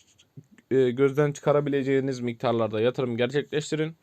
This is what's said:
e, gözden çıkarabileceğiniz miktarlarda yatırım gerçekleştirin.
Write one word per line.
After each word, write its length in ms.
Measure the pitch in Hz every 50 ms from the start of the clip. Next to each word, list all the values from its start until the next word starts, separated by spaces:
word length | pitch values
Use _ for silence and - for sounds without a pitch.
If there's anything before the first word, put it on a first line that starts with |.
| _ _ _ _ _ _ _ - - _ _ _ - -
e, 200 | - 131 131 127
gözden 420 | 120 123 139 139 135 139 151 147 143
çıkarabileceğiniz 880 | - - - 143 147 143 143 139 143 131 131 139 135 131 135 135 123
miktarlarda 600 | 120 120 117 117 - 123 117 117 113 107 107 107
yatırım 360 | 110 123 123 - 135 123 120
gerçekleştirin. 800 | 110 120 123 131 147 131 - - 143 151 - - 151 156 156 165 _